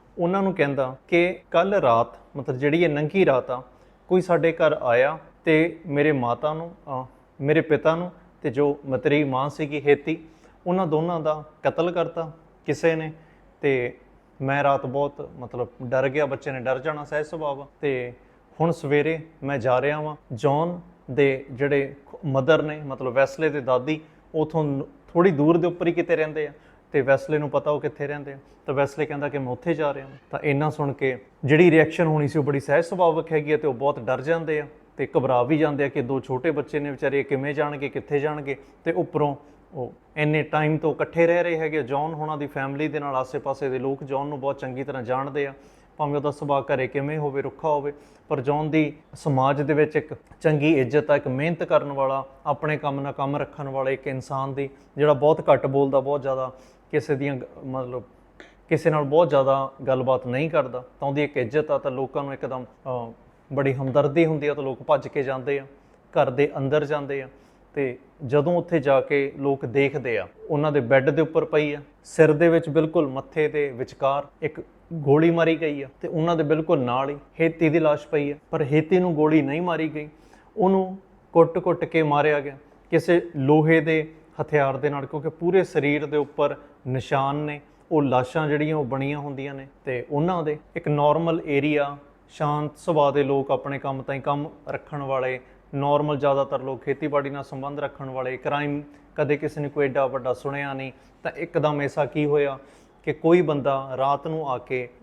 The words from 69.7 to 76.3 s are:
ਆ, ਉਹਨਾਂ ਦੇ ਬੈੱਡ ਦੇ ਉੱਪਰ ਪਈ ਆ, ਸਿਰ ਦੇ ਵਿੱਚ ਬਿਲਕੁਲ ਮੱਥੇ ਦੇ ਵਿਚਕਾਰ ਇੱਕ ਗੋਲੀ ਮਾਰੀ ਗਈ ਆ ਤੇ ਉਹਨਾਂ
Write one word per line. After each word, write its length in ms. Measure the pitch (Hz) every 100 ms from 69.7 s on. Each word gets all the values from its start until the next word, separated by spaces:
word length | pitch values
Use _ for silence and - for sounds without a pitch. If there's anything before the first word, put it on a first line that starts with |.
| 139 139 143 123 110
ਆ, 100 | 87 - -
ਉਹਨਾਂ 220 | 147 151
ਦੇ 80 | 143
ਬੈੱਡ 300 | 117 135 131
ਦੇ 120 | 143
ਉੱਪਰ 240 | 156 165 151
ਪਈ 280 | 156 151
ਆ, 80 | 143 - _
ਸਿਰ 300 | - - 156
ਦੇ 160 | 151 170
ਵਿੱਚ 200 | 165 165
ਬਿਲਕੁਲ 380 | 151 156 170 143
ਮੱਥੇ 400 | 131 - 160 151
ਦੇ 220 | 147 143
ਵਿਚਕਾਰ 580 | 120 131 - 135 139 139 _
ਇੱਕ 200 | 147 - - _ -
ਗੋਲੀ 380 | 165 143 147 180
ਮਾਰੀ 300 | 170 165 160
ਗਈ 200 | 160 143
ਆ 80 | 131 -
ਤੇ 60 | 170
ਉਹਨਾਂ 280 | 165 165